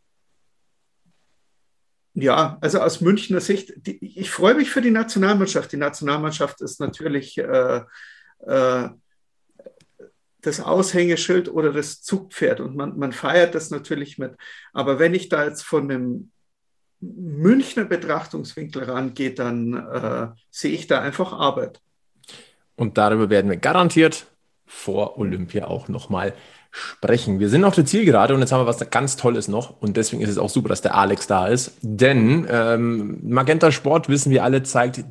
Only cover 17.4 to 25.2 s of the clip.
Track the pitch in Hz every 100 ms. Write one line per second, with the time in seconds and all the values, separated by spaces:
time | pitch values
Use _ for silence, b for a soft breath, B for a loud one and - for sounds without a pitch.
17.4 | 170 262 262 - 196 175 170 156 160 160
18.4 | 131 - 147 135 127 127 131 120 131 131
19.4 | 120 120 117 123 117 127 113 123 117 113
20.4 | _ - 147 156 - 139 139 - 185 -
21.4 | 139 127 - - _ _ _ _ - B
22.4 | B B B - 113 98 104 110 104 104
23.4 | 98 87 139 170 175 160 160 - - _
24.4 | _ _ _ - - 98 104 -